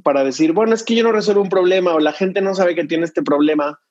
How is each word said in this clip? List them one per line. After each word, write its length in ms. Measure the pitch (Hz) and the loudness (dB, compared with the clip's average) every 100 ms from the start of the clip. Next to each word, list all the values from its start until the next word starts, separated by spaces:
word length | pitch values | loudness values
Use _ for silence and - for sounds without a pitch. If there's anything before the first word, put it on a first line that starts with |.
para 200 | 156 139 | -2 0
decir, 280 | 135 131 160 | 0 0 0
"Bueno, 220 | 170 226 | 2 0
es 100 | 220 | 0
que 120 | 226 233 | -2 0
yo 80 | |
no 80 | 226 | 0
resuelvo 320 | 214 208 202 | 0 0 0
un 60 | 190 | 0
problema", 440 | 190 180 185 180 | 0 2 2 2
o 60 | 160 | 0
"La 120 | 151 | 0
gente 300 | - 190 196 | 0 -2 -2
no 140 | 190 185 | -2 0
sabe 180 | 180 | 0
que 120 | 175 151 | 0 -2
tiene 200 | 160 165 | -2 -2
este 160 | 170 | -4
problema 580 | 143 147 151 151 147 147 _ | 0 2 2 0 -2 -6 _